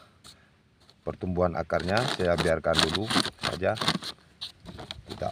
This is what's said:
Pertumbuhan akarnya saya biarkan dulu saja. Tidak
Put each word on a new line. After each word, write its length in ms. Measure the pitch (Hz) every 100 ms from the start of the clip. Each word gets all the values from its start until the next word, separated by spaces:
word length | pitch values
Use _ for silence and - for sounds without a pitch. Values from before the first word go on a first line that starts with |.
| - _ - - _ _ _ _ _ _
Pertumbuhan 560 | 80 - 92 87 90 82
akarnya 400 | 80 82 85 107 127 -
saya 160 | 90 85
biarkan 400 | 82 80 82 80 80
dulu 160 | 87 110 - - -
saja. 320 | - 82 95 110 - - - - _ _ - - - - - - -
Tidak 240 | - -